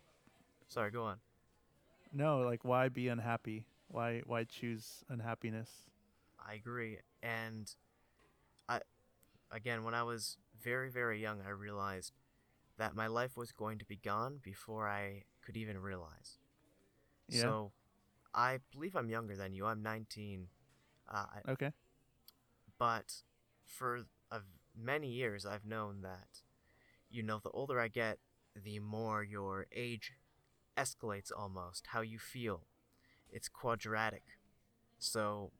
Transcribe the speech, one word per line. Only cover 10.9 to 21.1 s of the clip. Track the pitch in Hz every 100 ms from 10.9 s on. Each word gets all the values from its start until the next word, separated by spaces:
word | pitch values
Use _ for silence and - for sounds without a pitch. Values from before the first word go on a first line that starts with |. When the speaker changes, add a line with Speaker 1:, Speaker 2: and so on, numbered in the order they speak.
Speaker 1:
very | 127 120 107
young, | 107 104 95
I |
realized | 98 104 101 98 92 90 - _ _ _ _ _ -
that | 110
my | 107 110
life | 113 127 120
was | 117
going | - 107 110
to |
be | 107 101
gone | 104 104 127 143
before | 95 98 - 107 104
I | 101 101 101 - _
could | - 113
even | 107 98
realize. | 98 92 80 82 - - _ _ _ _ _ _ _ _ -
Speaker 2:
Yeah. | 120
Speaker 1:
So, | 117 110 104 - _ _ _ _ -
I | - 123 131 -
believe | 135 175 185
I'm | 117
younger | 113 113 98
than | 98
you. | 95 104
I'm | 110
nineteen. | 107 110 110 107 104 95 92 - - - _ _ -